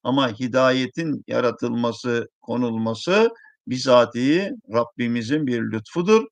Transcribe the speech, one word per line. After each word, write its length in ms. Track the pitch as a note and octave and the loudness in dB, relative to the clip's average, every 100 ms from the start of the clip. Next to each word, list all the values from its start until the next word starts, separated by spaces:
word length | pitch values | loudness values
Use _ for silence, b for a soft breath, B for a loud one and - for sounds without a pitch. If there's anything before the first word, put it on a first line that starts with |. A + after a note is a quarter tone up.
| A#2+ | 0
ama 260 | C3+ C3 | 0 0
hidayetin 920 | A2 B2+ B2+ C3 C3 - - E3 B2 - | -2 -2 2 4 2 -2 -4 -6 -6 -4
yaratılması, 1000 | A#2 A#2+ A2+ A#2+ A#2 A#2+ A2 B2 A#2 A2 _ | 0 0 -2 -4 -2 -4 -4 -4 -4 -4 _
konulması 880 | - A#2 B2 A2+ A2+ A2+ - G3+ A#3 A3+ B B - | -6 -4 -2 -2 -4 -4 0 2 2 -2 B B -8
bizatihi 840 | B2+ C3 B2 A#2 A#2+ B2+ E3 G3 A3+ - | -4 4 6 6 0 0 0 -2 -8 -4
Rabbimizin 760 | A2+ A#2 - A#2+ A#2+ A2+ D3+ C#3 | -4 -2 -4 -4 -4 -2 -2 -2
bir 160 | A#2+ | -2
lütfudur 640 | A2 A2 G#2+ E3+ F3+ A3 C4+ | -4 -6 -6 -4 2 2 2